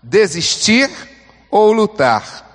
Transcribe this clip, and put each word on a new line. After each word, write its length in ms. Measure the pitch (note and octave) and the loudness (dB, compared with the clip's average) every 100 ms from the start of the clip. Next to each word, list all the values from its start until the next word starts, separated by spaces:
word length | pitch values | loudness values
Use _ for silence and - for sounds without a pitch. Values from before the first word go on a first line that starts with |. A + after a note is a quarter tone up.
desistir 880 | A#2+ F#3 G3+ E3 D#3+ - - A3+ C4+ - - - _ _ _ | 0 0 0 -2 -6 -4 0 2 0 -6 -20 -20 _ _ _
ou 240 | G#3 G#3+ | 2 2
lutar 760 | A3 G#3+ - C3 A2 - - - | 2 0 0 0 0 -4 -20 -20